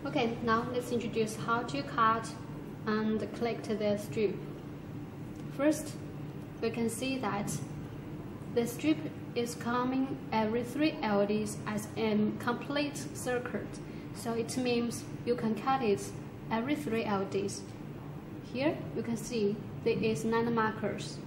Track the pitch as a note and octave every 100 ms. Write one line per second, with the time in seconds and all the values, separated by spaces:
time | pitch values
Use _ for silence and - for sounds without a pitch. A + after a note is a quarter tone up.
0 | - D4 A#3 A#3 A#3 A3+ B3 B3 B3 A#3+
1 | G#3 A3 G#3+ - - A#3 A#3 C#4 C#4 -
2 | A3 A3+ - - - - - - A3 G#3+
3 | A3 A3 G#3 - A#3 A3 - G#3 G#3 G3+
4 | - A3+ G3 F#3 - - - - - -
5 | - - - - - - C#4+ D4+ - -
6 | - - - - - - A3+ A#3 A3+ -
7 | C4 C4 G3+ G3+ G#3 - - - - -
8 | - - - - - A#3 A#3 - D4+ D4+
9 | - - - A#3+ A#3+ - A#3 B3 B3+ C4
10 | C4+ - - A3 G#3+ A#3 A#3+ D4 D#4 D#4
11 | G#3+ G3+ G3+ G#3+ G#3 - G3+ G#3 - -
12 | A3 G#3 G#3+ G#3 - A#3+ - C#4+ D4 -
13 | - - B3+ B3 B3 G3+ - - - -
14 | - - A#3 A3+ A3+ B3+ B3 A#3+ A#3 -
15 | - - - A#3+ A3 G#3+ C4+ C4+ A3+ G3
16 | - - - - - A3+ B3 D4 - A3+
17 | A3 G3 G3 G3 - - - - - -
18 | - - - - - B3 D4 - - A#3
19 | A3+ A3+ - A#3 G3+ A3 - - A#3 A#3
20 | A3 A3 A3+ A3+ A#3 A#3 A3 - G3+ G3+
21 | - -